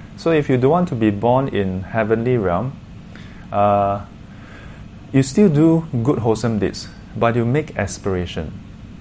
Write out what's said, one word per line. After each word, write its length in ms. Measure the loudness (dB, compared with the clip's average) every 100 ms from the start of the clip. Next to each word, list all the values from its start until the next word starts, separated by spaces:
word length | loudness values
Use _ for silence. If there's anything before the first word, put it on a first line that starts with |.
| -18 -4
So 160 | 2
if 160 | 2 4
you 80 | 4
don't 140 | 4
want 160 | 4 2
to 80 | 2
be 140 | 2
born 380 | 2 2 2 2
in 340 | -2 -2 -2
heavenly 520 | -4 -2 2 2 2 2
realm, 360 | 2 0 -2 -8 -18 -18 -18 -18 -18 -18 -6
uh, 540 | 2 4 4 2 -2 -6 -16 -20 -18 -18 -18 -18 -16 -18 -18 0
you 100 | 2
still 260 | 4 4 6
do 380 | 6 6 4 0 -2
good, 160 | 0 2
wholesome 400 | 2 0 0 0
deeds, 300 | -2 -4 -12 -16 -14 0
but 200 | 2 2
you 80 |
make 320 | 2 0 -2 -4
aspiration. 760 | -4 -4 -2 -2 -2 -6 -8 -10 -16 -18 -18 -18